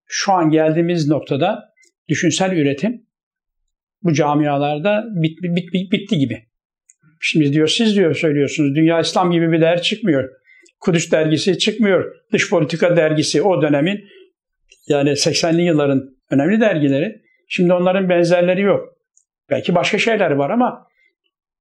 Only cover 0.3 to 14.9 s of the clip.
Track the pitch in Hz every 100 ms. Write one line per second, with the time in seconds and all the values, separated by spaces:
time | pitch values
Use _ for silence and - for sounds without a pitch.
0.3 | 185 156 156 156 160 170 170 147 143 -
1.3 | 139 180 240 - _ _ _ - 143 175
2.3 | - 190 175 143 139 214 240 _ _ _
3.3 | _ _ _ _ _ _ _ 175 147 147
4.3 | 147 147 139 147 151 202 208 233 175 160
5.3 | - 175 175 - 185 190 208 - 170 120
6.3 | - - _ _ _ _ _ _ _ -
7.3 | 170 143 156 156 - 220 202 165 - 165
8.3 | 147 131 - 143 147 160 165 160 202 175
9.3 | 170 165 165 160 175 - 214 196 139 -
10.3 | - _ _ _ _ - 165 156 165 156
11.3 | 156 202 190 214 214 202 175 - - _
12.3 | 196 - 175 151 160 180 165 156 151 147
13.3 | 147 196 175 151 143 170 202 - - -
14.3 | _ _ _ _ _ -